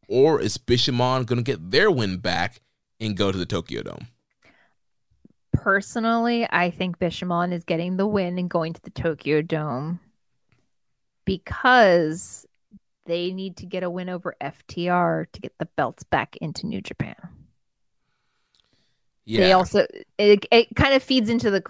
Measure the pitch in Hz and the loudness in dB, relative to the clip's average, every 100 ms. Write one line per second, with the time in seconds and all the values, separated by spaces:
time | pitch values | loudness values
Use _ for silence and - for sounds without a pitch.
0 | - 120 156 151 - - - 120 - 123 | -2 4 4 4 -2 -4 0 0 2 0
1 | 123 131 117 120 123 95 175 156 208 131 | 0 0 -2 -2 -2 -6 -2 2 4 2
2 | 101 92 90 87 95 - _ _ _ - | -2 -4 -4 -2 -4 -8 _ _ _ -8
3 | 110 95 98 92 87 92 - 55 50 50 | -4 0 0 0 -4 -6 -6 -10 -10 -12
4 | - _ _ _ _ _ _ _ _ _ | -18 _ _ _ _ _ _ _ _ _
5 | _ _ _ _ _ - 202 196 - 233 | _ _ _ _ _ -2 2 0 -2 -2
6 | 226 233 233 233 233 175 175 - 185 170 | 0 0 0 0 0 0 0 -2 -6 -4
7 | 170 - 180 170 175 175 - 170 180 185 | -4 -4 -4 -2 -2 -4 -4 -4 -2 -2
8 | 208 208 175 180 180 170 160 165 - - | 0 0 -2 -4 -2 -2 -4 -8 -14 -6
9 | 165 151 139 151 160 156 151 127 151 175 | -6 -4 0 0 0 -4 -4 -6 -6 -10
10 | _ _ _ _ _ _ _ _ _ _ | _ _ _ _ _ _ _ _ _ _
11 | _ _ - 185 - - 247 254 196 175 | _ _ -6 -6 -8 -2 4 6 8 6
12 | 156 170 - - - _ _ 202 _ _ | 2 -2 -8 -14 -20 _ _ -20 _ _
13 | - 175 175 185 190 - 185 180 180 180 | -6 -4 -4 -6 -10 -12 -10 -8 -6 -6
14 | 180 180 180 - 143 - - 175 175 180 | -8 -8 -10 -10 -10 -12 -12 -6 0 2
15 | 170 160 165 - - - 170 - 127 - | 2 -2 -6 -12 -14 -10 -8 -4 -4 -6
16 | - 147 - - 156 - - - - - | -4 -2 -2 -8 -10 -8 -8 -8 -8 -8
17 | - - - - - _ _ _ _ _ | -10 -12 -20 -20 -20 _ _ _ _ _
18 | _ _ _ _ _ _ _ _ _ _ | _ _ _ _ _ _ _ _ _ _
19 | _ _ - 151 185 185 185 208 - - | _ _ -4 4 6 6 4 2 0 -4
20 | - - 208 202 - 240 - - 277 269 | -10 2 6 6 6 4 4 2 4 4
21 | - 254 214 233 233 196 | 2 0 2 0 2 0